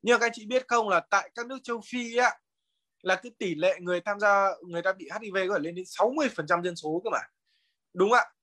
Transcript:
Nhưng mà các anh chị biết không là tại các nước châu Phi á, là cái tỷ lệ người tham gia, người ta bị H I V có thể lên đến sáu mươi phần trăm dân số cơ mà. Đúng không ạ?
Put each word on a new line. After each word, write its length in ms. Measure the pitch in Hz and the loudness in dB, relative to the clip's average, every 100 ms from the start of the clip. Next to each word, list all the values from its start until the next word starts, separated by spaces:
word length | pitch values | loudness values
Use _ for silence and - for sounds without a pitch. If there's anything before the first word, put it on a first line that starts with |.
Nhưng 120 | 220 | 4
mà 60 | 240 | 4
các 60 | |
anh 60 | 233 | 2
chị 100 | 226 | -4
biết 220 | 214 254 254 | -2 -2 2
không 220 | 240 214 | 0 2
là 100 | 175 - | 0 2
tại 220 | 202 - | 0 0
các 120 | - 240 | -12 -12
nước 100 | 262 | -10
châu 180 | - 233 - | -8 -8 -6
Phi 240 | 247 233 | -8 -2
á, 160 | 233 247 - _ _ _ _ _ _ | 2 2 0 _ _ _ _ _ _
là 140 | 180 | -2
cái 160 | 190 247 _ | -2 -2 _
tỷ 160 | 196 | -6
lệ 200 | 156 180 175 | 0 0 0
người 200 | 175 175 | -2 -4
tham 180 | 202 202 | -2 0
gia, 300 | 208 196 196 - 175 | 4 4 2 -2 -8
người 140 | 170 | -2
ta 120 | 185 | -2
bị 160 | 190 156 | -2 -8
H 120 | 196 | -10
I 100 | 220 | -4
V 40 | 190 190 | -2 0
có 60 | |
thể 40 | 196 | -2
lên 120 | 156 | -2
đến 100 | 175 185 | -8 -12
sáu 240 | - 214 | 0 0
mươi 140 | 294 269 | 2 -2
phần 120 | - 151 | -2 -2
trăm 160 | 175 | 0
dân 120 | 180 | -2
số 260 | 170 156 165 | -6 -6 -4
cơ 60 | 220 | -2
mà. 120 | 139 - _ _ _ _ _ _ | -4 -6 _ _ _ _ _ _
Đúng 160 | 180 202 | 0 4
không 80 | 240 | 4
ạ? 80 | - _ | 2 _